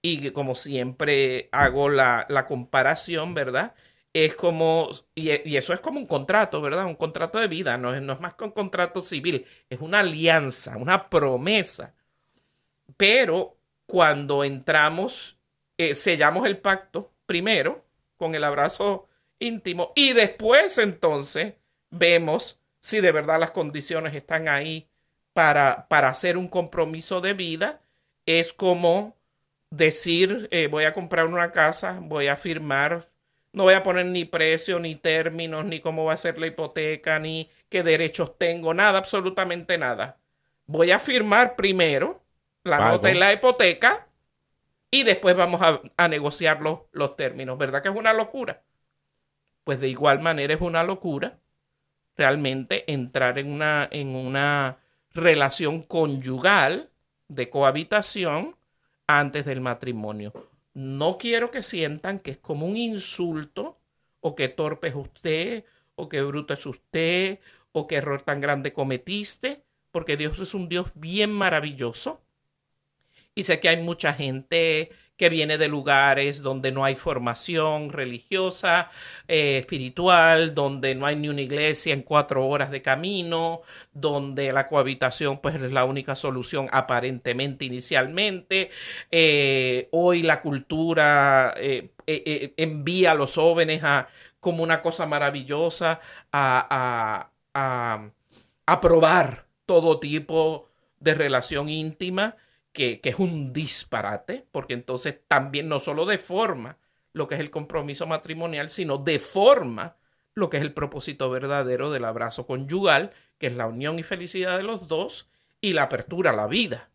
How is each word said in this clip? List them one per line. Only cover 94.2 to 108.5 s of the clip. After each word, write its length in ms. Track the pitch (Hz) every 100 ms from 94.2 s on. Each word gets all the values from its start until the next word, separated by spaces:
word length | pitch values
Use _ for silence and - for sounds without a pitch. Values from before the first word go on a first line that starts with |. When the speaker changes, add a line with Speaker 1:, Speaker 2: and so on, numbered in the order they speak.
| - _
Speaker 1:
como 200 | 180 165
una 200 | 165 160
cosa 240 | 165 160 156
maravillosa 960 | 147 143 143 127 143 165 - 165 160 - - _
a, 340 | 143 135 127 -
a, 640 | 135 127 120 110 101 - _ _
a, 560 | 139 135 123 120 110 107 _ _ _ _ _ -
a 160 | 180
probar 640 | 170 165 160 180 160 - _ _ -
todo 340 | 180 165 156
tipo 680 | 156 151 147 160 160 151 - _ _ _
de 140 | 156
relación 560 | 151 143 127 - 147 151
íntima, 640 | 156 156 156 180 185 220 - _ _ _
que, 280 | - 123 110
que 80 | 135
es 100 | 120
un 320 | 185 160 135
disparate, 920 | 127 151 - - 117 101 - - 254 _
porque 240 | 147 -
entonces 440 | 123 123 127 151 - _
también 400 | 143 139 143 156
no 140 | 147
solo 240 | 151 147 185
deforma 720 | 196 - 185 220 160 117 - _ _ _
lo 160 | 156 143
que 80 | 147
es 60 |
el 100 | 147
compromiso 560 | 160 147 160 143 143 160
matrimonial, 640 | 156 156 160 170